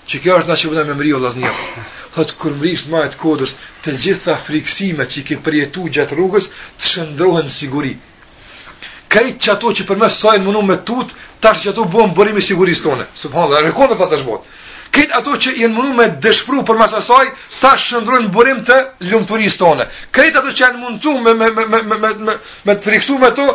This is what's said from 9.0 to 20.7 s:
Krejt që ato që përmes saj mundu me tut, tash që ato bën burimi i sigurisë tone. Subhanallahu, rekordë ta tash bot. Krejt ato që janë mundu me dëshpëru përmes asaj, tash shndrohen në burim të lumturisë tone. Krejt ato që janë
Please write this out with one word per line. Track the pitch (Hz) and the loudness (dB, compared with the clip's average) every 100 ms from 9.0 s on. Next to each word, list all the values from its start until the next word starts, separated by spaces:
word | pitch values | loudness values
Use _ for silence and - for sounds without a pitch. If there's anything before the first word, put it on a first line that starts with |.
| - | -2
Krejt | 208 247 - 214 | 0 0 0 -2
që | |
ato | 202 226 - | 0 0 -2
që | 190 | -2
përmes | 196 208 - | 0 0 2
saj | 214 208 | 2 2
mundu | 190 214 196 | 2 0 0
me | 175 - | 0 -2
tut, | 247 247 - - - | -6 -8 -12 -20 0
tash | 220 185 202 | 2 2 0
që | |
ato | 208 202 | -2 0
bën | 208 208 165 | 2 4 4
burimi | 208 208 | 2 2
i | - | 0
sigurisë | 175 180 165 160 | 2 2 0 -2
tone. | 127 101 - | -2 -4 -12
Subhanallahu, | 151 147 156 143 156 | -6 -2 2 2 2
rekordë | - 269 185 | 2 2 2
ta | 180 | 0
tash | 147 131 | 0 -2
bot. | 104 - - - - - 269 | -8 -10 -20 -20 -20 -2 0
Krejt | 302 | 2
ato | 240 285 277 | 0 -2 -2
që | 254 262 | -2 0
janë | 226 220 | 0 0
mundu | 277 240 | 0 2
me | 220 170 | 2 2
dëshpëru | 220 - - 269 185 | 2 2 0 -2 2
përmes | 226 220 214 | 4 2 2
asaj, | - 247 262 - - - | 2 4 2 -4 -16 2
tash | 262 254 - | 4 4 2
shndrohen | 233 220 254 214 | -4 0 0 2
në | |
burim | 190 247 247 | 2 2 2
të | - 262 262 - 180 | 2 4 2 -4 -2
lumturisë | 220 190 220 202 - | -2 0 -2 -2 2
tone. | 175 143 113 - - - | 2 2 0 -8 -4 2
Krejt | 320 302 | 2 2
ato | 277 | 0
që | - | 2
janë | 254 | 2